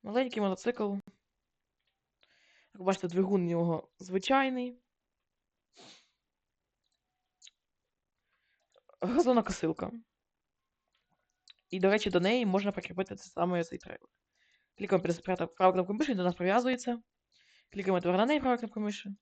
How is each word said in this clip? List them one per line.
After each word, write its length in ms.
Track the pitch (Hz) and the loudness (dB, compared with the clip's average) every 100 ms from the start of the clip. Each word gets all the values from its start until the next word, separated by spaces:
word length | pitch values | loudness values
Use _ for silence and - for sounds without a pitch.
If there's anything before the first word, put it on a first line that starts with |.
Маленький 380 | 208 226 262 226 | -2 -2 -2 -2
мотоцикл. 520 | 202 185 226 247 208 202 - _ _ _ _ _ _ _ _ _ _ _ _ _ _ _ _ | -2 0 -4 -4 -4 -4 -10 _ _ _ _ _ _ _ _ _ _ _ _ _ _ _ _
Як 100 | 202 | -2
бачите, 240 | 185 190 180 | 0 0 0
двигун 340 | 175 190 196 | 0 2 2
у 80 | 175 | 2
нього 400 | 170 170 165 - _ | 2 2 0 -4 _
звичайний. 800 | 185 185 190 269 269 254 247 247 _ _ _ _ _ _ _ _ _ _ - - _ _ _ _ _ _ _ _ _ _ _ _ _ _ - _ _ _ _ _ _ _ _ _ _ _ _ _ _ _ | -6 -4 2 2 2 -2 -6 -10 _ _ _ _ _ _ _ _ _ _ -20 -20 _ _ _ _ _ _ _ _ _ _ _ _ _ _ -20 _ _ _ _ _ _ _ _ _ _ _ _ _ _ _
Газонокосилка. 920 | 185 247 247 240 - - 160 160 - 233 _ _ _ _ _ _ _ _ _ _ _ _ _ _ _ - _ | -2 2 4 4 2 -4 -4 -4 -8 -10 _ _ _ _ _ _ _ _ _ _ _ _ _ _ _ -20 _
І, 100 | 185 | 2
до 100 | 190 | 4
речі, 200 | 214 208 | 4 2
до 100 | 180 | 2
неї 260 | 180 247 220 | 4 2 2
можна 260 | 190 202 | 0 0
прикріпити 440 | 196 - 175 190 202 | -4 -8 -6 -6 -6
це 140 | - | -12
саме 340 | - 175 175 | -2 0 0
цей 160 | 165 - | -2 -8
трейлер. 280 | - - - _ _ _ _ _ _ _ | -12 -16 -18 _ _ _ _ _ _ _
Клікаємо 260 | 202 190 | 0 0
перед-, 520 | 180 170 - 185 170 _ | 2 -4 -4 -4 -4 _
права 180 | 185 | 4
кнопку 200 | 185 180 | 4 -2
миші, 220 | 214 302 202 | -2 -2 0
до 80 | |
нас 120 | 180 180 | -2 0
прив'язується. 680 | 180 220 247 247 247 240 _ _ _ _ _ _ _ | 2 2 0 -2 -4 -8 _ _ _ _ _ _ _
Клікаємо 320 | 196 185 180 | -6 0 2
тепер 160 | 175 185 | 2 2
на 80 | 233 | 4
неї 140 | 302 | 2
правою 200 | 262 240 | 2 0
кнопкою 260 | 233 - 208 | -2 -6 -6
миші. 240 | 202 202 196 | -6 -12 -14